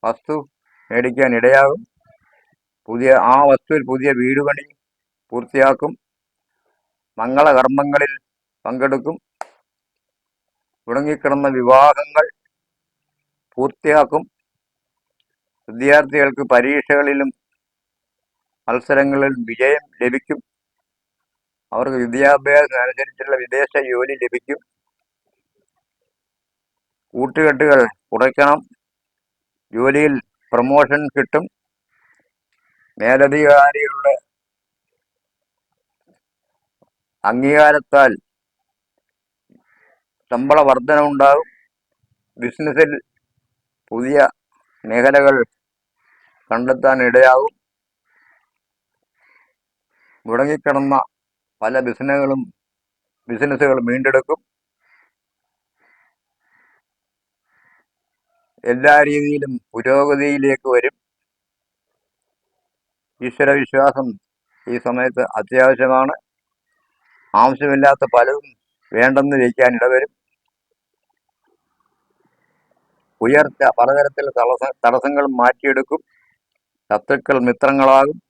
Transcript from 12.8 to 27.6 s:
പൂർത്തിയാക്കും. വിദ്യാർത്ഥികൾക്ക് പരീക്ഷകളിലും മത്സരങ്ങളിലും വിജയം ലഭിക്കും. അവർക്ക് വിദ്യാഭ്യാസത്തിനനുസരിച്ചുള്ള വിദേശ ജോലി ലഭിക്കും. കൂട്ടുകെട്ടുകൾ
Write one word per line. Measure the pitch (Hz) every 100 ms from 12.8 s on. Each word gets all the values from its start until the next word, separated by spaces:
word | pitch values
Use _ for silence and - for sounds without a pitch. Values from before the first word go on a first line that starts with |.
| _ _ _ _ _ _ _
പൂർത്തിയാക്കും. | - 135 - 156 151 139 151 - _ _ _ _ _ _ _ _ _ _ _ _ _ -
വിദ്യാർത്ഥികൾക്ക് | 110 135 147 139 147 139 135 127
പരീക്ഷകളിലും | 123 127 143 - 143 143 143 139 - _ _ _ _ _ _ _ _ _ _ _ _ -
മത്സരങ്ങളിലും | 123 - 139 139 139 139 127 113
വിജയം | 117 131 147 _ _ 123
ലഭിക്കും. | 135 _ 156 _ _ _ _ _ _ _ _ _ _ _ _ _
അവർക്ക് | 110 135 131
വിദ്യാഭ്യാസത്തിനനുസരിച്ചുള്ള | 120 123 139 143 139 143 147 131 127 123 139 _ 135 131
വിദേശ | 123 127 139 147 135
ജോലി | 123 127 135
ലഭിക്കും. | 120 95 - 143 _ _ _ _ _ _ _ _ _ _ _ _ _ _ _ _ _ _ _ _ _ _ _ _ _
കൂട്ടുകെട്ടുകൾ | 123 131 123 156 135